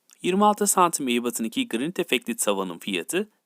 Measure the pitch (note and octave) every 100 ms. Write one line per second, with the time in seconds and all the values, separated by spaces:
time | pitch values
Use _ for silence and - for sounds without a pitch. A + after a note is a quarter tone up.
0 | _ - E3+ F#3+ G#3 G3+ G3+ - F3 -
1 | C3 A#2+ A#2+ A#2 A2+ C3+ A#2+ A#2 D3+ F#3
2 | F3 B2+ - A#2 - G2 F#2+ E2 - F2+
3 | D#2 F3 G#3+ _